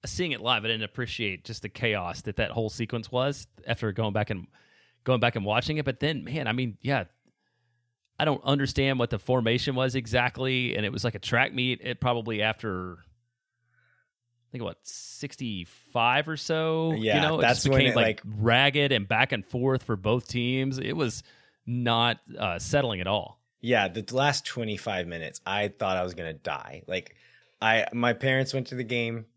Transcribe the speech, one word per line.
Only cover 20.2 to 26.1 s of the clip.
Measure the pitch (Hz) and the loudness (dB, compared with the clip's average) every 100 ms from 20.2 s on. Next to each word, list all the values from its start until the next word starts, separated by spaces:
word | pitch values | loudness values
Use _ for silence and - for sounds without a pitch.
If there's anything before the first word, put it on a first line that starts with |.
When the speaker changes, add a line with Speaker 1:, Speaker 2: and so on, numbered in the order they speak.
| - | 0
Speaker 1:
teams. | 123 120 131 135 131 | -2 0 0 0 -2
It | - | -4
was | 151 131 - - - _ _ | -2 -2 -2 -12 -20 _ _
not, | - 120 120 117 117 113 - - | -6 -2 2 2 2 0 -8 -4
uh, | 98 85 | -4 -2
settling | - 143 131 98 | 0 2 2 0
at | 90 | 0
all. | 104 - - _ _ | 0 -2 -14 _ _
Speaker 2:
Yeah, | 117 120 98 | 2 2 2
the | 90 101 | -2 -4
last | 127 143 143 | 0 2 2
twenty-five | - - 113 104 - 95 87 | -4 -6 -4 -4 -4 -4 -4
minutes, | 85 78 - - | -6 -8 -8 -4
I | 101 104 | 0 -2
thought | - 101 92 | -2 0 0
I | |
was | 90 | -2